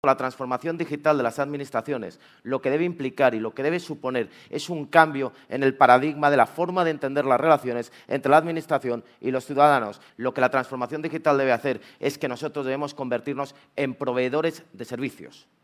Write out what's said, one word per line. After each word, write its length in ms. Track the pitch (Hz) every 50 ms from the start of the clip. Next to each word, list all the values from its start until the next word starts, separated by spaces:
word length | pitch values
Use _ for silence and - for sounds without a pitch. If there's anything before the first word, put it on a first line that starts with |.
| -
La 120 | 139 135
transformación 600 | 131 131 127 127 - 135 123 127 123 - 165 165
digital 400 | 165 170 156 147 143 147 156 151
de 60 | 143 123
las 160 | 117 113 -
administraciones, 800 | 139 143 147 139 139 131 - 117 110 - 143 123 107 90 - _ _ - _ _ _
lo 180 | 120 131 127
que 80 | - 135
debe 160 | 135 151 170
implicar 500 | 175 170 170 135 131 127 - 143 127 120
y 60 | 113
lo 120 | 110 110 -
que 100 | - 135
debe 180 | 151 170 175
suponer 480 | - - 156 110 123 127 127 123 113 - - - - -
es 200 | - 151 - -
un 160 | 175 160 147
cambio 480 | - - 170 160 156 147 135 135 123 - - - _
en 120 | - 131
el 140 | 139 135 131
paradigma 560 | - 143 123 123 127 135 156 147 147 147 143
de 60 | 143
la 80 | 135 -
forma 400 | - - - 175 175 180 185 175
de 60 | 165
entender 340 | 156 143 - 135 139 147 139
las 120 | 135 131
relaciones 540 | 120 135 160 156 135 131 127 120 120 117 - - - -
entre 220 | - - 139 - 135
la 80 | 143
administración 680 | 156 160 170 165 165 156 - 160 135 - 127 120 117 - _ _ _
y 120 | - 127
los 140 | 131 131 -
ciudadanos. 540 | - 147 139 147 147 143 131 113 104 101 - - - _
Lo 180 | - 117 127 123
que 60 | -
la 120 | 127 123
transformación 500 | 131 135 127 - 135 127 123 113 151 -
digital 360 | - 160 - 160 160 156 143
debe 140 | 139 139 131
hacer 300 | 123 117 - 143 127 107 - - - _
es 180 | - 139 143
que 120 | - - 135
nosotros 360 | 123 117 147 151 - 147 135
debemos 280 | 131 135 139 147 143 143
convertirnos 600 | - 139 127 123 120 117 143 139 135 143 135 - - _ _ _
en 180 | - 139 131 123
proveedores 680 | - 139 127 123 127 127 127 127 151 160 165 156 - - _
de 140 | - 98 120
servicios. 640 | - 127 120 135 135 - - 76 64 - - _ _ _ _